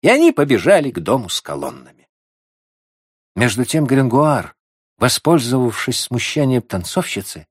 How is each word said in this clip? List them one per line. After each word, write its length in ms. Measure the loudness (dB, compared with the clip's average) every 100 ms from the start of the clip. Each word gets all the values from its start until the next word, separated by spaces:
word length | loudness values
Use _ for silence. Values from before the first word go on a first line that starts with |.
И 80 | 4
они 220 | 4 4
побежали 580 | 4 0 2 4 2 2
к 100 | -6
дому 300 | -2 -2 -2
с 100 | -8
колоннами. 720 | -8 -8 -8 -12 -20 _ _ _ _ _ _ _ _ _ _ _ _ _ _ -2
Между 280 | -2 0
тем 220 | -2 0 2
Грингуар, 680 | 2 2 2 2 2 -4 _ _ _ _ _
воспользовавшись 1000 | -2 0 2 2 2 0 0 -2 -6 -6
смущением 640 | -4 -6 -4 -2 0 0
танцовщицы 840 | -2 -8 -6 -4 -4 -8 -10 -16 -20